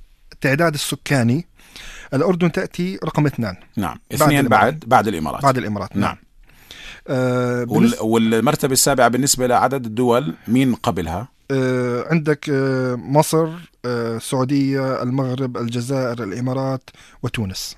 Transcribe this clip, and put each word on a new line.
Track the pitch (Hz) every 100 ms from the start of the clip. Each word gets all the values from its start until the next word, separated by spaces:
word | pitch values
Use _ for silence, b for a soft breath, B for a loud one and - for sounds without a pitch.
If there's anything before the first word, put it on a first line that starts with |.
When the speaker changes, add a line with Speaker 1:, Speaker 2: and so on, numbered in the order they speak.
| - _ - -
Speaker 1:
تعداد | 143 139 170
السكاني، | 147 - 139 - 143 117 139 - _ B B B B B
الأردن | 135 175 175 175
تأتي | 190 185 - 180 190
رقم | 160 - 147
اثنان. | - 110 90 - -
Speaker 2:
نعم. | 95 - -
Speaker 1:
بعد | 107
Speaker 2:
اثنين | 151 143
Speaker 1:
الإمارات. | 120 120 110
Speaker 2:
بعد، | 156 117
بعد | 120 104
الإمارات. | 87 76 62
Speaker 1:
بعد | 139 127
الإمارات، | 104 104 104 101
Speaker 2:
نعم. |
Speaker 1:
نعم. | 92 - _ _ - B B B B B -
آه، | 131 127 123 123 123
Speaker 2:
وال-، | 120
Speaker 1:
بالنسبة | - 117 117
Speaker 2:
والمرتبة | 110 113 113 113 123 147 143
السابعة | 131 - 131 120
بالنسبة | 123 135 - 127
لعدد | 117 120 135 117
الدول | 107 123 120 156 - -
مين | 123 135
قبلها؟ | 110 - 90 82 87 123 _ -
Speaker 1:
آه، | 135 127 127 123 120 -
عندك، | 165 151 147 -
آه، | 135 135 131 127
مصر، | 123 98 147 156 160 160 170 160 _
آه، | 123 120 113 113
السعودية، | - 135 127 139 139 135 131 127
المغرب، | 127 135 131 127 131 120
الجزائر، | 117 123 120 135 127 120
الإمارات | 104 92 127 131 135 131 - - B B
وتونس. | 123 - 98 90 -